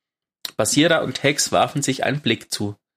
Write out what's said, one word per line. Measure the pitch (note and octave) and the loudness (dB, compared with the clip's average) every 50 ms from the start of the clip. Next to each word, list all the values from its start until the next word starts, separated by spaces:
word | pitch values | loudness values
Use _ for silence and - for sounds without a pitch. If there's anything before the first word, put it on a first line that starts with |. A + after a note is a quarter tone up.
| _ _ _ _ _ _ _ _ - - - | _ _ _ _ _ _ _ _ -14 -6 -4
Basira | - A2 - - C#3 D3+ E3+ E3 D#3+ | -2 -2 0 2 2 4 4 4 2
und | - - - - - | 0 -2 -4 -2 0
Hex | C#3 C#3+ - - - | 0 0 0 0 0
warfen | - F2 A#2+ A#2+ - D3 | 2 2 2 2 0 -2
sich | C#3+ - B2+ - - | -2 -2 -2 -2 -2
einen | - B2+ D3 | -2 -2 -2
Blick | - - A2+ - - - | 0 -2 -2 -2 -4 -8
zu. | - - G#2+ G2+ G#2 - _ _ _ | -6 -6 -4 -6 -6 -10 _ _ _